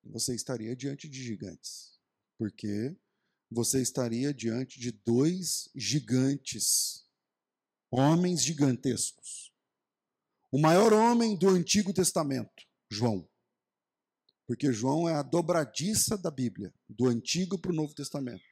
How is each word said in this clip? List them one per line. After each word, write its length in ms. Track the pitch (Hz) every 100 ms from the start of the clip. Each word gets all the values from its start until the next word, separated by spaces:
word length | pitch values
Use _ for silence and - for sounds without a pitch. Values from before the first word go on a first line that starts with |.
Você 320 | - 113 - 117
estaria 400 | - 123 110 127
diante 320 | 139 139 156
de 160 | 131
gigantes, 720 | 123 107 98 - - - - _ _ _ _ _
porque 580 | 110 - 107 104 120 185 _ _ _ _ _
você 320 | 113 113 135
estaria 520 | 123 - 123 117 139
diante 460 | 135 113 113 131 -
de 120 | 120
dois 800 | 110 - 117 151 185 175 - -
gigantes, 1400 | 131 104 139 117 127 131 139 - 107 - - - - _ _ _ _ _ _ _ _ _
homens 540 | 120 139 165 180 170
gigantescos. 1120 | 123 156 143 123 135 110 - - - - - _ _ _ _ _ _ _ _ _ _ 135
O 20 |
maior 360 | 156 175 220
homem 420 | 214 226 233 226 196
do 120 | 190
Antigo 440 | 185 160 202 190
Testamento, 720 | 185 175 180 147 135 107 _ - _ _
João, 380 | 104 120 101 82 _ _ _ _ _ _ _ _ _ _ _ -
porque 240 | 120 143
João 380 | 110 127 151 170
é 40 |
a 80 | 156
dobradiça 960 | 135 165 160 175 147 - 170 220 - 214
da 140 | 170
Bíblia, 420 | 131 120 95 98 _ _
do 200 | 110 127
Antigo 520 | 117 - 170 185 185
pro 140 | 180
Novo 200 | 165 151
Testamento. 520 | 147 139 147 127 101 _